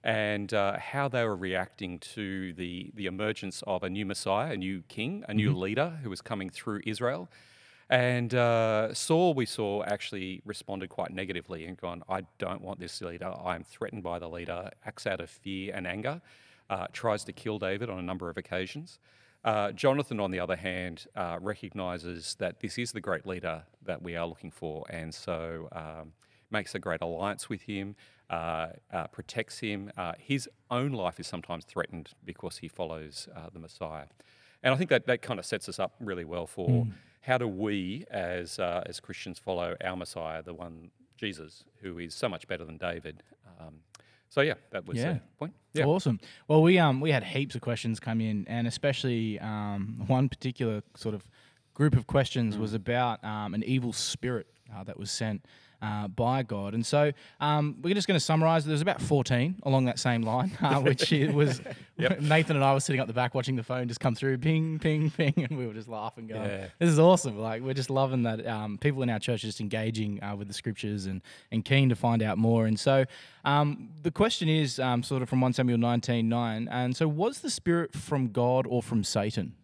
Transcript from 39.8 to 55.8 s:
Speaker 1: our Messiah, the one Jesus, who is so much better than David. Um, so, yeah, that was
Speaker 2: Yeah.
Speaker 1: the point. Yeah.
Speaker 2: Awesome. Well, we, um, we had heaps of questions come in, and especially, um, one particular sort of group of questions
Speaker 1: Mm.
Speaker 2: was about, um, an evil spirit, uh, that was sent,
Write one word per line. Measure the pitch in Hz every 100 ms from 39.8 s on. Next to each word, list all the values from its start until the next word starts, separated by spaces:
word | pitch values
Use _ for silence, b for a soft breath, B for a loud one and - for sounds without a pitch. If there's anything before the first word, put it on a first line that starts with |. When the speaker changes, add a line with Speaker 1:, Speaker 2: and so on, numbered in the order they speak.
Speaker 1:
our | 90 92
Messiah, | 87 87 80 80
the | 78 80
one | 87 82 85 _ _ _
Jesus, | 107 85 78 - _ _
who | 98 87
is | 85 -
so | 123
much | 82 -
better | 87 82
than | 80
David. | 90 85 80 78 _ _ - 87
Um, | 80 78 _ - b b b
so, | -
yeah, | 147 - _
that | 98 87
was | 117
Speaker 2:
Yeah. | 143
Speaker 1:
the | 147 - _
point. | 160 - _
Yeah. | 151 143
Speaker 2:
Awesome. | 180 143 107 B B -
Well, | 156
we, | 165 185
um, | 156 131
we | 156
had | 135
heaps | 98 131 139
of | 120
questions | - 113 117 110
come | - 113
in, | 110 104 -
and | 117 117
especially, | - 143 131 131 117 113 104
um, | 110 107 104 101 101 113 101
one | 127 135
particular | - 131 123 117 107 - -
sort | 113
of | 104 - b b b _ -
group | 147 131
of | -
questions | 139 127 127 113 104
Speaker 1:
Mm. |
Speaker 2:
was | 110
about, | 110 95 120 123 110
um, | 107 107 104
an | 101
evil | 110 131 123
spirit, | 107 - - 123 117 - _ - 107
uh, | 95
that | -
was | 101
sent, | - 110 101 - b b b